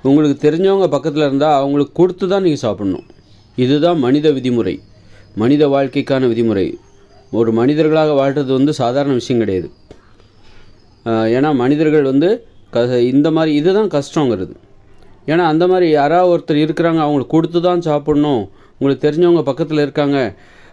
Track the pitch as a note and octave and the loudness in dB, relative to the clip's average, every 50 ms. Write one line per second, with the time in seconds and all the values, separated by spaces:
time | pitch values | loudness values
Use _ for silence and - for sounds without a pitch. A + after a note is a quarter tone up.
0 | - C3 C#3 D#3 D3+ D3 C#3 C#3+ D3+ D3+ D3 E3 F#3+ F#3+ G3 G3 F#3+ D3+ D3 C#3 | 0 2 2 4 4 2 0 0 0 0 0 2 0 2 2 2 2 0 0 -2
1 | C#3 D#3+ C#3+ D3+ D3+ C#3 C3+ C#3 D3 D#3 D3 C#3 C#3 C#3 C#3+ C#3+ C#3+ - - - | -2 -4 -2 -2 -2 0 0 0 2 2 2 2 0 0 0 0 -2 -2 0 0
2 | F3 F#3 F3+ - G3 F3 G3 G3 F#3+ E3+ D3 - B2+ A2 G2 F2+ G#2 G2 F2+ - | 0 0 0 -4 -4 -2 0 0 0 0 -2 0 -2 -4 -4 -2 -4 -4 -4 -6
3 | - - - - _ _ - - - _ - - B2+ B2 C#3+ C#3+ D3+ F3 F3 E3 | -8 -16 -20 -20 _ _ -20 -20 -20 _ -4 -2 0 0 2 2 2 0 0 0
4 | B2 B2 C3+ D3+ D3+ D#3 C#3 C3 B2 B2+ B2 A#2 G#2 F#2+ - - - - - - | 0 0 0 2 2 0 0 0 -2 -2 -2 -2 -2 -2 -4 -8 -12 -20 -20 -20
5 | - - - - - - - - A2 B2 C#3+ D3 D3+ C#3+ C#3 C#3 C#3 C3 - C#3+ | -20 -20 -20 -20 -20 -14 -6 -2 0 2 2 2 2 2 2 0 0 -2 -2 -4
6 | B2 - C#3 C3 C3 B2 A2+ A2+ A#2+ A2+ G#2 F#2+ F2+ - - - - _ - - | -2 -2 -2 0 0 0 0 0 0 0 0 0 -2 -4 -6 -10 -16 _ -20 -20
7 | - _ - - - - - G#2+ A#2 A2 A2+ A2+ A#2+ C3+ D3+ D3+ D#3+ D#3 D#3 D#3+ | -20 _ -20 -20 -16 -8 -2 0 0 0 2 2 2 0 2 2 0 2 2 2
8 | D#3 D#3 D3 C#3 C3+ C#3 C3+ D3 C#3+ B2+ C3+ B2+ C#3 D3+ D3 - B2+ A#2 B2 C#3 | 2 2 2 2 0 0 0 -2 -2 -2 0 0 0 0 0 -2 -2 -2 -2 -2
9 | C#3+ C#3+ C3+ A#2+ A#2 - B2+ A#2 A2 G2+ F#2+ F#2 E2 - - _ - _ - - | -2 0 -2 -2 -2 -2 -2 -2 0 0 -2 -4 -6 -8 -14 _ -20 _ -20 -20
10 | _ - - - - - _ - - - - - - - - - _ - - _ | _ -20 -20 -20 -20 -20 _ -20 -20 -20 -20 -20 -20 -20 -20 -20 _ -20 -20 _
11 | _ A2+ A2+ A2+ A2+ A2 A#2 B2+ C#3+ D#3 D3+ B2+ A#2+ C3 D3 D3 D#3+ D3+ D3 D#3 | _ -4 -2 -2 0 0 0 0 0 0 0 0 0 0 0 0 0 2 2 2
12 | C#3 C3+ C3 C#3 D#3+ F#3 A3+ - - - - - - - - A#2+ A#2+ B2 B2+ B2 | 0 2 0 0 2 0 0 -2 -6 -14 -20 -20 -20 -6 -4 -2 -2 0 0 0
13 | A#2+ B2 B2+ C#3 D3 D#3+ D#3 D#3+ D#3+ D#3+ D3 D3 D3 F3+ F#3+ G#3 A3 F#3 D3+ C#3+ | 0 2 2 2 2 2 0 0 0 0 0 0 0 2 2 2 0 0 -2 -4
14 | C#3 - - E3 D3 B2 G#2+ F#2 F#2 - - - - _ - - - - - - | -6 -4 -2 -2 0 0 -2 -2 -6 -10 -12 -20 -20 _ -20 -20 -20 -20 -20 -20
15 | - - - - - - D#3 E3+ F3+ D#3+ D3+ D#3+ F3 F3+ F#3 F#3 F3+ D#3+ D3+ D3 | -20 -20 -20 -14 -6 -2 -2 0 0 0 2 2 2 2 2 2 2 2 2 2
16 | C#3 D3 E3 F3+ F3+ F3+ F3 D#3+ - - D#3 D3 D#3 D#3 D#3+ - E3 E3+ E3 E3 | 2 2 2 2 2 2 2 0 0 -2 0 0 0 -2 -2 -2 -2 0 0 0
17 | D3+ D3 D3 C#3 A#2+ - - D#3+ D#3+ D#3+ E3 E3+ E3 F3+ F3+ F3 E3+ D#3+ D3 D3 | 0 0 -2 -2 -2 0 0 0 0 0 -2 -2 0 0 0 0 -2 -2 -2 -2
18 | C#3+ D#3 D3+ C#3+ D3 D3 C#3 A2+ G2 - - - - - _ - C3+ C#3 C3+ C3 | -2 0 0 0 2 2 0 -2 -2 -6 -12 -20 -20 -20 _ -4 -2 -2 -2 0
19 | - D3+ D3 D#3+ F3+ F3 E3+ D#3+ C#3 - C3 D3+ E3 D3 D#3 D3 D3 C#3 - D#3 | 0 -2 0 2 2 4 4 2 0 -2 -4 -4 -4 -4 -2 -2 -2 -2 -2 -2
20 | D3 C#3+ C#3+ C#3 B2+ G2+ E2+ - - - - - - - | -2 0 0 -2 -2 -4 -6 -10 -20 -20 -20 -20 -20 -20